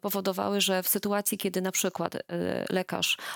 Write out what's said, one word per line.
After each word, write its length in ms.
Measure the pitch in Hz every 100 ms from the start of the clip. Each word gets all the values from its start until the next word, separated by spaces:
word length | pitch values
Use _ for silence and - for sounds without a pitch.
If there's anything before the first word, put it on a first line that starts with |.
powodowały, 600 | 208 196 190 185 202 202
że 220 | 196 185
w 40 | 185
sytuacji, 500 | 202 208 208 202 202
kiedy 240 | 196 185
na 100 | 185
przykład, 440 | - 185 - 170 -
e, 60 | - 175 180 - -
lekarz 480 | 185 185 - - - -